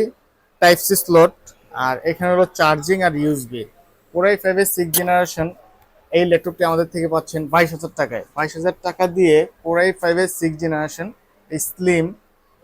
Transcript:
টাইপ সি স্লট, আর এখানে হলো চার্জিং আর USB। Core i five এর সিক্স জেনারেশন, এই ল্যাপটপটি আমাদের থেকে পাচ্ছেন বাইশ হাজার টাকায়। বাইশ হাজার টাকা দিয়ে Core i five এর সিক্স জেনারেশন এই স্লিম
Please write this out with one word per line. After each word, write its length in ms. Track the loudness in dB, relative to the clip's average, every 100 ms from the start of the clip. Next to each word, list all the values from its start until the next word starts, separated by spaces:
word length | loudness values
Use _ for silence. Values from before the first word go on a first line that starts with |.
| 4 -4 _ _ _ 2
টাইপ 180 | 4 4 2
সি 100 | -2
স্লট, 320 | 2 6 6 2 -20 -20 _ -4 -2
আর 100 | -2 -4
এখানে 200 | -2 0
হলো 120 | 2 2 2
চার্জিং 380 | 2 2 0 0 0
আর 60 | 0
USB। 400 | 0 -2 -6 -12 -12 _ _ _ _
Core 160 | -2 0
i 20 | 0
five 140 | 0 0
এর 80 | 0 0
সিক্স 160 | -2 -2
জেনারেশন, 480 | 0 0 0 -4 -8 -8 _ _ _ _ _ 0
এই 60 | 2
ল্যাপটপটি 320 | 2 0 -4 0
আমাদের 180 | 0 -2
থেকে 140 | -2 -2
পাচ্ছেন 280 | -2 -4 -8 -2
বাইশ 160 | 2 0 -2
হাজার 160 | -10 -6
টাকায়। 260 | -4 -6 -10 -8
বাইশ 160 | -8 -4
হাজার 180 | -6 -4 -6
টাকা 180 | -4 -2 2
দিয়ে 180 | 4 4 2 -4
Core 200 | -4 0 0
i 20 | 0
five 160 | -2 0
এর 60 | -2 -2
সিক্স 160 | -6 -4
জেনারেশন 440 | -4 -4 -6 -8 -14 -14 _ _ -12
এই 60 | -10 -8
স্লিম 380 | -4 0 0 0 -6 _ _ _ _